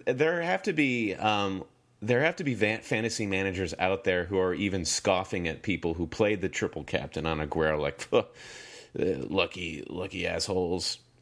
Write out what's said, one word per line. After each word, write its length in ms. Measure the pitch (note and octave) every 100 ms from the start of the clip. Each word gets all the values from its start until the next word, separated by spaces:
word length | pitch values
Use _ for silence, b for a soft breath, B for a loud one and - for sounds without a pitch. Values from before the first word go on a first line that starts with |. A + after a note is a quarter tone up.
| -
there 360 | C3 D#3 F3
have 220 | E3+ F#3+
to 100 | G#3+
be, 400 | D3+ C#3 B2 G#2+
um, 500 | F2+ G#2+ G#2 G2 F#2+ - _ _ _
there 200 | A2 B2
have 140 | D#3+ F3
to 60 | C#3+
be 100 | G#2+
van-, 260 | G#2+ A2
fantasy 440 | - A#2 A2+ - G#2
managers 480 | F#2+ G2 F#2 F2 -
out 240 | F#2 F#2+ F#2+
there 200 | F2+ F2
who 120 | F#2+
are 160 | F#2
even 300 | E2 G2 F#2
scoffing 640 | D#2+ - G#2 F#2 F#2+ F#2+ E2+
at 140 | D2+
people 300 | - F2 E2+
who 140 | E2 E2
played 340 | - G#2 G#2
the 80 | F2+
triple 340 | - G2 D#2
captain 420 | D2 C#2 C#2 D#2+ D#2+
on 140 | D#2
Aguero, 380 | D2+ E2 D#2 D2+
like, 280 | D2 - -
"Huh, 140 | A#2 - B B B B B B -
uh, 60 | F2 C2+ -
lucky, 560 | F#2+ F2 F#2 E2+ D2+ -
lucky 360 | D#2 G2 F#2 F2
assholes." 760 | E2+ - F#2 F2 F2+ - - _ _